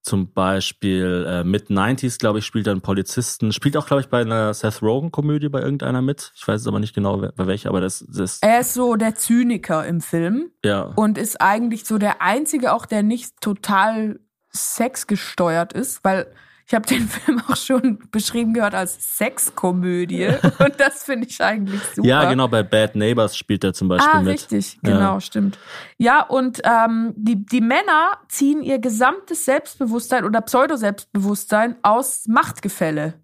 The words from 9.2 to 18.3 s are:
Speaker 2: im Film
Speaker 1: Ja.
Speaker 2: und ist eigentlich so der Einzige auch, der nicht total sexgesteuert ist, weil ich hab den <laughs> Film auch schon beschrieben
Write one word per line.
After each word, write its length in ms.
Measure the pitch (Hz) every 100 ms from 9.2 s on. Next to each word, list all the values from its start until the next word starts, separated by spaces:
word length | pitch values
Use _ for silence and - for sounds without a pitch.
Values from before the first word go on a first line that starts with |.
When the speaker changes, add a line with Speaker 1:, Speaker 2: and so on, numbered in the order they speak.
| - 233 247 214 - 160
Speaker 2:
im 160 | - 170
Film 520 | - 170 170 233 349 _
Speaker 1:
Ja. 280 | - 101 50
Speaker 2:
und 240 | - 214 190
ist 220 | 220 -
eigentlich 460 | 190 214 233 220 -
so 120 | 214
der 240 | 208 -
Einzige 500 | 180 233 302 302 240
auch, 140 | - -
der 160 | 214
nicht 380 | 208 240 - _
total 800 | 214 196 - 196 214 220 214 - _ _ _
sexgesteuert 1200 | - - - 240 - - 202 - - 175 165 170
ist, 320 | - 262 -
weil 220 | 196 190 - - _ _ _
ich 60 |
hab 100 | 226 214
den 200 | 254 220
<laughs> 0 |
Film 320 | - - 240 -
auch 60 | 247
schon 420 | - 262 254 208 -
beschrieben 420 | 220 -